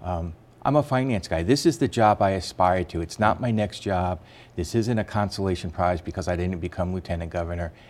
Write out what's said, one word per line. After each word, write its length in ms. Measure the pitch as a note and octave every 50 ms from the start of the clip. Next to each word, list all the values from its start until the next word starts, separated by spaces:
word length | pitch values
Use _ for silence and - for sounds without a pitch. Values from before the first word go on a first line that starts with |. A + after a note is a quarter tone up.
| -
Um, 300 | F2+ F2+ E2+ E2+ E2+ E2 - - - - - -
I'm 100 | - C#3
a 80 | D3+ C#3+
finance 460 | - C3+ B2+ C3 C3+ A#2 F#2+ - -
guy. 160 | E2 E2 E2
This 200 | F#2+ C3 C#3+ -
is 140 | E3+ D#3 -
the 80 | C#3
job 340 | - - A#2+ A2 G#2+ G#2 -
I 100 | G#2 G2
aspire 520 | G2 F#2+ - - - - F#2 F2+ F#2 F#2 F2+
to. 160 | - - E2+
It's 200 | E2+ E2 - -
not 200 | G#2 G#2+ G2+ D#2+
my 120 | A#2+ A#2+ A2
next 280 | G#2+ G#2 G2+ - -
job. 380 | - G#2 F#2+ F2+ F#2 F2+ F2+ E2+ - - - - - - -
This 180 | - F2 - -
isn't 240 | A#2 G#2+ A#2 B2 G#2+
a 60 | G#2
consolation 640 | - - G#2+ G#2 F#2+ - - G2 F#2+ F#2 - - F2
prize 300 | D#2+ - F2+ F2 F2+ F2
because 260 | - F2+ - F#2+ F2+
I 80 | F2+ F2+
didn't 240 | F2 F2+ F2+ F#2 E2+
become 340 | E2+ F2 - - F2 F2+ F#2
lieutenant 380 | F#2 - - F2 E2 E2+ E2
governor. 420 | D#2+ F2 E2+ E2 F2 E2+ F2 E2 - - - -